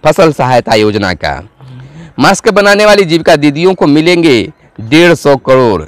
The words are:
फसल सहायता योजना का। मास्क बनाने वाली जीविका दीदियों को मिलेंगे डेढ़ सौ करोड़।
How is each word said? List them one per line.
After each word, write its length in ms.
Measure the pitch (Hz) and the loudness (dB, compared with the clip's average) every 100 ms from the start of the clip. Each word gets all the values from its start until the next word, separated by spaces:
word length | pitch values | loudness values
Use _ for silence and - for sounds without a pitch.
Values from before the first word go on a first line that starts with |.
| 156 | -2
फसल 260 | 156 165 | 0 0
सहायता 440 | 143 127 123 110 113 | 0 -2 -2 0 0
योजना 380 | 107 104 98 | 0 -2 -4
का। 360 | 85 76 67 - _ - 127 131 151 - - | -4 -8 -10 -14 _ -20 -20 -20 -20 -20 -2
मास्क 300 | 143 196 233 | 0 0 0
बनाने 360 | 196 202 202 214 | 0 0 2 2
वाली 200 | 202 185 | 2 0
जीविका 300 | 165 160 156 | -2 0 0
दीदियों 380 | 147 143 180 | 0 0 -2
को 140 | 185 170 | 0 0
मिलेंगे 640 | 147 160 175 160 120 92 - _ - | 2 0 0 2 0 -2 -12 _ -20
डेढ़ 320 | 110 151 175 | -2 2 2
सौ 220 | 156 147 139 | 2 0 -2
करोड़। 480 | - 131 123 92 | 0 0 2 -2